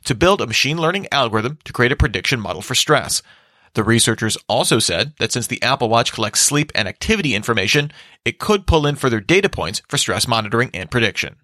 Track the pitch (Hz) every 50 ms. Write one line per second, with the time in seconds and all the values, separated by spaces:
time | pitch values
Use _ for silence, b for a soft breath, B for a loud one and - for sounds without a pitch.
0 | - - 120 107 - 185 202 - 117 117 107 - - 135 156 170 160 165 185 202
1 | 185 - - 143 127 110 107 110 110 131 156 - - - - - 120 123 143 -
2 | - 117 104 92 - - 139 117 104 87 90 92 - - 127 - - - 147 123
3 | 76 - - - b b b b b b b b b b - 113 101 107 117 113
4 | - 117 110 - 113 107 - - - - 107 135 175 - 135 113 - - 85 90
5 | 117 151 - - 135 - - 123 117 - 113 - - 120 135 - 127 107 113 117
6 | 127 - - 110 107 101 - - - - 147 147 147 - - - 104 92 - -
7 | - - 220 202 170 139 101 104 104 120 113 98 95 - 151 147 147 151 B B
8 | B B B B - 120 - - - - 208 196 - - 170 156 143 147 143 -
9 | - 131 113 107 95 - 170 196 196 185 - - 80 85 104 - - - - 135
10 | - - 90 110 - 123 117 113 107 101 113 117 127 - - 90 92 - 123 120
11 | 113 98 - - - 69 - _